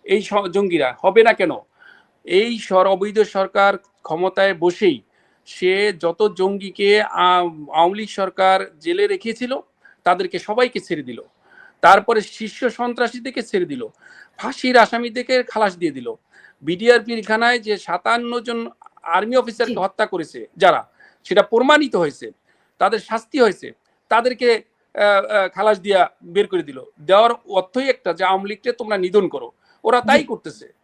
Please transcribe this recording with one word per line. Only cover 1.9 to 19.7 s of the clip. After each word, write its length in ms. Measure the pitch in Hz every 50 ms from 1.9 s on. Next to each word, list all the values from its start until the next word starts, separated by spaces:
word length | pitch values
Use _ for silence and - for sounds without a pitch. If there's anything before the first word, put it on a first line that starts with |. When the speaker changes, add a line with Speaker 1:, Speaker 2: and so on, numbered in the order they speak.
| _ _ _ _ _ _ _
Speaker 1:
এই 340 | - 175 190 220 240 240 220
সর-, 300 | - - 190 185 185 196
অবৈধ 300 | 196 180 196 208 196 220
সরকার 600 | 208 - - 196 190 185 _ 208 196 202 196 190
ক্ষমতায় 760 | _ _ _ _ _ - 156 170 180 190 185 196 196 196 190
বসেই 480 | 165 170 180 175 - 214 185 143 110 _ _ _ _ _ _ _ _ _
সে 460 | - - - 185 185 190 196 208 208
যত 420 | 190 156 - 170 170 _ 214 208 170
জঙ্গিকে, 680 | 175 185 196 202 202 196 190 175 - 202 202 208 214
আ-, 460 | 208 - 180 175 180 180 180 180 175 175 160 156 147 139
আওয়ামী 220 | - 156 170 175 202
লীগ 140 | 208 220 208
সরকার 720 | - - 190 190 - - 190 190 190 190 196 - _ 151
জেলে 260 | 147 165 175 190 208
রেখেছিল, 500 | 202 196 185 - 226 220 226 247 240 262 294 - _ _ _ _ - _ _ _
তাদেরকে 340 | 175 185 185 185 180 - 170
সবাইকে 420 | - - 214 240 247 247 _ 196
ছেড়ে 220 | - - 175 151
দিল। 200 | 135 123 - 165 - _ _ _ _ _ _ - - - _ _
তারপরে 400 | - 170 190 208 202 - 233 220
শীর্ষ 440 | 202 - - - 220 208 - - 269
সন্ত্রাসীদেরকে 760 | 240 220 - 240 240 240 247 247 226 233 247 233 262 240 269
ছেড়ে 240 | 220 - - 190 180
দিল, 200 | 151 143 127 113 107 _ _ _ - - - - _ _ -
ফাঁসির 400 | - 233 269 - - 254 247 247
আসামিদেরকে 640 | 214 - - 233 240 240 214 247 240 - 254 254
খালাস 340 | 240 - - - 208 202 180
দিয়ে 160 | 175 170 156
দিল। 200 | 135 131 120 120 110 _ _ _ _ _ - _ _ _
বিডিআর 380 | 139 147 180 180 226 233 240 233
পিলখানায় 580 | 214 233 233 226 202 220 220 226 233 240 247 240
যে 200 | 208 214 208 180
সাতান্ন 640 | - - 170 175 _ 220 233 240 240 240 240 240
জন 300 | 226 240 233 233 233 233 _ _ - - _ _
আর্মি 340 | - 165 165 185 208 226 247
অফিসারকে 360 | 262 226 233 214 - 233 240